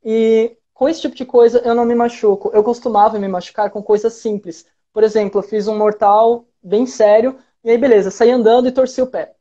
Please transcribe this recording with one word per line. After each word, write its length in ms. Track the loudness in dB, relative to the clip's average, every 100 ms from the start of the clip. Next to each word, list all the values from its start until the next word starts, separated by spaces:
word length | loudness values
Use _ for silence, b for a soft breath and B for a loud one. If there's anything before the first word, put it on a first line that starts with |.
E 520 | -2 0 2 2 0 _ _
com 160 | _ -2
esse 120 | -2
tipo 140 | -8
de 100 | -10
coisa 340 | 0 4 4 2
eu 160 | 0
não 100 | 0
me 100 | 0
machuco. 540 | 0 -2 0 -2 0 0
Eu 100 | 0
costumava 560 | 0 -4 -2 0 0 0
me 80 | -6
machucar 420 | -8 -10 -6 -6
com 120 | -6
coisas 320 | -2 0 0
simples. 520 | -6 -8 -8 -10 -18 _ _ _
Por 100 | -2
exemplo, 360 | 0 0 -2 -4
eu 40 |
fiz 240 | -4 -6 -4
um 100 | -2
mortal 680 | -2 0 2 4 2 0 _ _
bem 240 | -4 -4
sério, 520 | -4 0 4 4 2 -6 b _
e 60 | -2
aí 80 | 0
beleza, 320 | 4 2 0
saí 220 | 0 0
andando 360 | 2 2 2 0
e 40 |
torci 300 | -2 -2 -2
o 60 | -6
pé. 260 | -6 -12 _